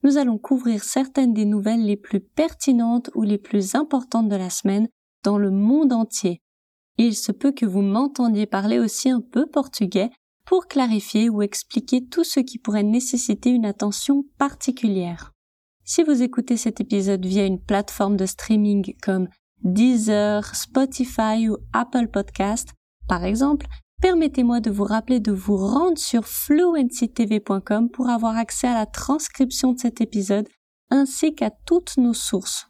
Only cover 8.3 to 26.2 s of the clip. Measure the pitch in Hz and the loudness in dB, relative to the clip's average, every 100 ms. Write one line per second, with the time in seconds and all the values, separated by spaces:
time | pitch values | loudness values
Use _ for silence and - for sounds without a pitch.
8.3 | 208 208 196 208 240 226 - 262 254 - | 2 0 -2 0 2 0 0 0 0 -2
9.3 | 233 285 - 269 - 196 - 247 _ _ | -2 0 -2 -4 -2 -2 0 -2 _ _
10.3 | _ - 370 - 285 247 220 - 214 233 | _ -2 -2 0 0 2 0 0 0 2
11.3 | 208 202 - - - - 254 254 - 330 | 2 -2 -4 -4 -4 0 -2 -2 -2 0
12.3 | - 254 233 - 208 208 233 254 240 - | 0 -2 -4 -4 0 2 0 0 -4 -2
13.3 | 208 247 247 220 202 208 202 - 277 277 | -2 2 2 0 -2 -4 -4 0 0 0
14.3 | _ 277 277 - 254 226 190 175 170 - | _ -4 -2 -6 -2 0 0 -4 -8 -14
15.3 | _ _ _ _ _ - - 320 269 247 | _ _ _ _ _ -4 0 2 2 2
16.3 | 247 240 226 233 214 208 202 196 196 185 | -2 -2 -2 -2 -4 -2 0 0 0 0
17.3 | 196 196 185 - 196 208 - 196 202 185 | 2 2 0 -2 -2 -2 -2 0 0 0
18.3 | - - 220 208 202 190 - - 190 180 | -4 0 2 4 2 -2 -6 -2 0 -2
19.3 | _ _ _ 180 185 247 247 214 208 208 | _ _ _ -2 4 4 4 2 2 2
20.3 | 208 208 - - - 269 - 254 - 220 | 0 -4 -10 -4 0 0 -2 -4 -2 0
21.3 | 220 220 214 - 233 240 254 226 196 202 | 2 0 -2 -2 -4 -2 -2 -2 -2 -6
22.3 | - 196 226 - - _ _ - 180 180 | -4 -2 -2 -8 -16 _ _ -4 -2 -2
23.3 | 214 277 294 - - _ _ 370 359 311 | 0 2 0 -4 -16 _ _ 2 4 2
24.3 | - 240 240 220 202 202 220 226 254 214 | 2 2 2 -2 -2 0 -2 0 0 0
25.3 | 196 190 202 196 254 359 330 - 240 | -2 0 0 2 2 2 0 0 -2